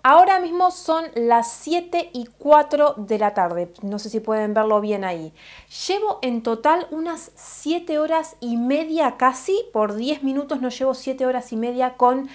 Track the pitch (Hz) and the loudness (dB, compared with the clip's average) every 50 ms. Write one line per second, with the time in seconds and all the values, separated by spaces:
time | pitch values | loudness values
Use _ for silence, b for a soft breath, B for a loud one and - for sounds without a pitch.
0 | - 262 294 339 370 392 381 370 359 330 339 359 370 359 359 - - 330 320 330 | 4 6 8 8 8 8 6 2 0 -2 0 2 2 2 0 -2 -2 -2 -2 -2
1 | 330 311 - 233 233 233 233 233 226 - - - - 294 330 349 349 - 349 349 | -2 -4 -4 -2 2 4 4 2 2 0 -6 -6 -4 -2 -2 -2 -2 -2 -4 -4
2 | 349 - - 247 226 - _ - - 285 302 302 294 294 294 294 294 294 - 214 | -4 -4 -8 -12 -12 -12 _ -2 4 6 8 8 8 6 2 2 2 2 2 -2
3 | 202 196 220 208 214 208 208 202 180 175 175 175 175 175 - - 208 196 208 208 | -4 -2 -2 0 0 0 2 0 0 0 0 -4 -6 -6 -8 -10 -10 -8 -8 -8
4 | 214 214 220 214 220 220 220 214 214 214 208 220 214 214 214 208 208 214 208 196 | -8 -6 -6 -6 -4 -2 -2 -2 -2 0 0 2 2 2 2 2 2 0 -2 -2
5 | 196 185 175 165 160 160 - B B B B B B B B - - - 381 403 | -4 -4 -6 -6 -8 -12 -16 B B B B B B B B -8 -4 -4 -2 -2
6 | 427 415 - - 269 254 240 226 226 233 226 220 - 294 - 359 - - 302 320 | -2 -2 -4 -2 -4 -4 -4 -2 -2 -2 -2 0 2 2 2 2 0 -4 -8 -6
7 | 330 339 320 294 - - - - - - - - - 294 330 339 339 339 302 302 | -6 -6 -6 -8 -10 -14 -16 -16 -14 -14 -12 -8 -4 -4 -4 -4 -4 -2 -2 -2
8 | 311 311 320 320 311 - - - 240 240 233 233 240 254 277 302 320 320 320 330 | 0 0 0 -2 -2 -4 -10 -10 -6 -4 -2 -2 0 0 0 0 -2 -2 0 0
9 | 294 247 240 - 254 254 262 262 - - 381 440 480 - - 220 214 202 208 214 | 0 0 0 2 0 0 0 0 -2 -2 -2 -2 -2 -2 -2 0 0 0 -2 -4
10 | 240 285 302 285 277 269 269 277 285 277 302 247 254 247 247 - 262 269 262 262 | -2 -4 -2 -2 -2 -4 -2 -2 -4 -4 -4 -4 -4 -4 -4 -2 -2 -2 -2 -2
11 | - 269 262 269 262 254 254 247 254 - 233 220 233 247 247 254 254 254 254 - | -4 -8 -4 -2 -2 -2 -2 -2 -4 -6 -6 -4 -4 -4 -2 -2 -2 -2 0 2
12 | 247 247 262 269 269 269 | 4 4 4 2 -2 -8